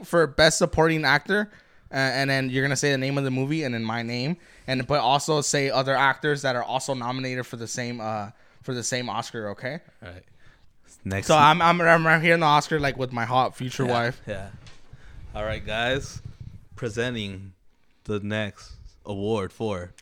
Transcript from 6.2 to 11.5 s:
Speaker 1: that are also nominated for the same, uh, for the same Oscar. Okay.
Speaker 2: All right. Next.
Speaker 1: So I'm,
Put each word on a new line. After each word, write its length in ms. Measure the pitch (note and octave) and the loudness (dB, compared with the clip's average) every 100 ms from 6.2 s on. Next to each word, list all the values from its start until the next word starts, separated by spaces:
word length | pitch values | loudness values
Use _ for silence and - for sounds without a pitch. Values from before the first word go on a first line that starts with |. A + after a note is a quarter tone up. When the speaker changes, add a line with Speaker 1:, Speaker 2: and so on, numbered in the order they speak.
| D3+ C#3+ | 0 0
Speaker 1:
that 120 | C3+ B2 | 0 -2
are 80 | |
also 300 | G#2+ B2+ - | -2 -4 -2
nominated 520 | C3 A#2+ C3 C3 B2+ A#2+ | -4 -4 -4 -4 -6 -8
for 100 | A#2+ | -10
the 100 | A2+ | -8
same, 320 | - A#2+ A#2+ | -6 -6 -6
uh, 300 | A2 A2 G2+ - - - | -6 -4 -6 -12 -20 -16
for 120 | - B2 | -8 -6
the 80 | |
same 260 | A2 B2 B2 | -4 -4 -2
Oscar. 400 | G#2 A#2+ A#2+ G#2 | -4 -6 -6 -8
Okay. 300 | G2 B2+ D#3 - _ | -8 -8 -10 -14 _
Speaker 2:
All 60 | F2+ | -18
right. 140 | F2+ - - - - - _ - - | -18 -20 -20 -20 -20 -20 _ -20 -12
Next. 240 | F#2+ G2 - | -6 -4 4
Speaker 1:
So 80 | D#3 | 8
I'm, 260 | D3 | 8